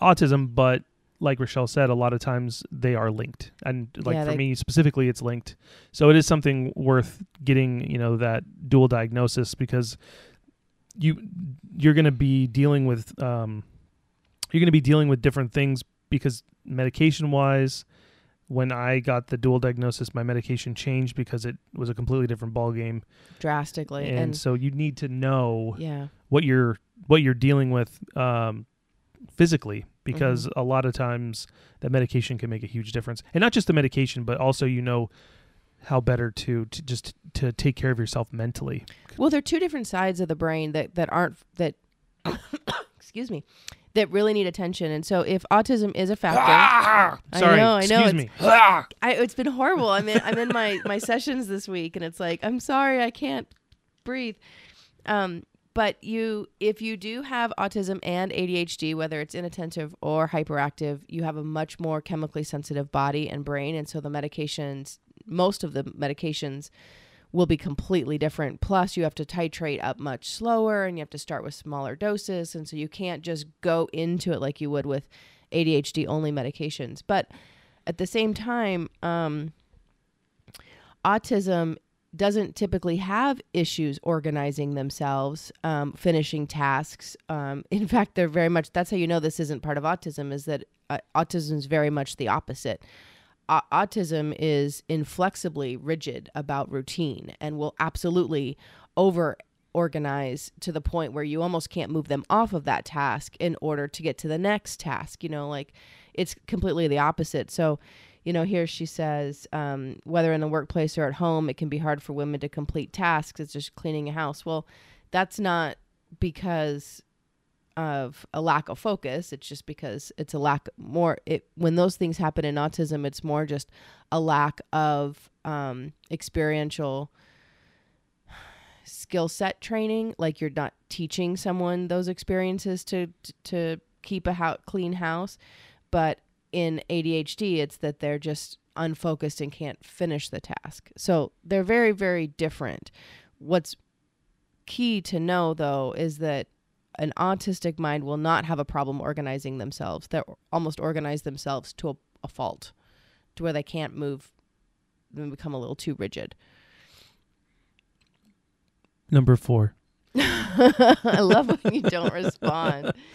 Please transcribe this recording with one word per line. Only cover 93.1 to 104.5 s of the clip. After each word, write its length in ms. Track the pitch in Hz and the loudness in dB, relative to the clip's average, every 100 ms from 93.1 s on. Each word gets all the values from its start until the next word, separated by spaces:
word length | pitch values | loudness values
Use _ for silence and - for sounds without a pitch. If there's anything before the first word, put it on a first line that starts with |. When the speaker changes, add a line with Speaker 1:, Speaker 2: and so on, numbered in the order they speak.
| - _ _ - | -20 _ _ 0
Speaker 2:
Au-, 120 | 156 - | 2 2
autism 640 | 151 202 220 170 160 151 - | 0 0 -2 -2 -2 -2 -2
is 440 | 156 147 143 143 - | 0 2 0 -4 -4
inflexibly 880 | 160 147 - 185 - 180 151 135 127 | -4 -4 0 -2 0 -8 -6 -6 -6
rigid 540 | 135 160 147 123 - | -6 -4 -4 -10 -10
about 360 | - 143 139 - | -10 -6 -4 -4
routine 640 | 135 135 - 156 107 - - | -6 -8 -4 -4 -4 -12 -10
and 180 | 151 151 | -8 -6
will 160 | 147 - | -6 -2
absolutely 800 | 160 - 180 180 147 151 135 143 - - - - | -4 -2 0 0 0 -2 -4 -8 -16 -20 -8 2
over 400 | 190 170 160 - - _ _ | 2 4 -2 -4 -14 _ _
organize 760 | - 127 156 147 139 135 127 - - | -2 -2 -2 -4 -4 -4 -8 -12 -12
to 120 | - | -6
the 80 | 151 | -4
point 320 | 147 175 151 | -2 -2 -4
where 100 | 139 | -4
you 180 | 151 151 | -4 -2
almost 260 | 170 170 - | 0 -2 -4
can't 220 | - 123 | -6 -4
move 180 | 156 143 | -4 -2
them 160 | 143 - | -4 2
off 240 | 208 226 | 2 2
of 100 | 180 | 0
that 220 | 143 92 - | -2 -2 -2
task 500 | 156 139 117 - - | -4 -2 -2 -6 -4
in 160 | 175 165 | -4 -2
order 260 | 156 147 143 | -4 -4 -4
to 160 | - | -4
get 140 | 160 - | -6 -4
to 120 | 156 | -4
the 100 | 156 | -2
next 420 | 190 | 0